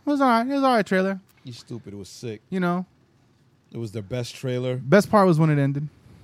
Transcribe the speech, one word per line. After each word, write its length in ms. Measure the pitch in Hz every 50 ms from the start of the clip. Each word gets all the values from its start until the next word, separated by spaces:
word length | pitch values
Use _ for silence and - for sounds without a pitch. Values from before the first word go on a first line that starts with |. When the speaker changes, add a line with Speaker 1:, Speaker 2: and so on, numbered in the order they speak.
| _ 285
Speaker 1:
was 100 | 294 277
all 80 | 277 254
right. 180 | 233 226 233
It 80 | 262 277
was 80 | 277
all 120 | 269 262 254
right 120 | 220 196
trailer. 340 | - 196 185 190 196 196 190 - _ _ _ _
Speaker 2:
You 80 | 127
stupid. 400 | 117 - - - 123 113 - 101
It 40 | 101
was 120 | 101 95 -
sick. 320 | - - - 117 107 107 _ _
Speaker 1:
You 100 | 185 190
know. 260 | 180 175 175 180 180 - _ _ _ _ _ _ _ _ _ _ _ _ _ _ _ _
Speaker 2:
It 60 | - 117
was 140 | 117 107
their 100 | 95 113
best 320 | 101 95 123 127 120 - -
trailer. 400 | - - 127 123 123 127 127 127
Speaker 1:
Best 340 | 127 135 135 160 208 196 -
part 160 | - 208 196
was 120 | 185 165 151
when 120 | 165 156
it 80 | 147 143
ended. 280 | 139 139 139 143 156 147 - _ _ - - -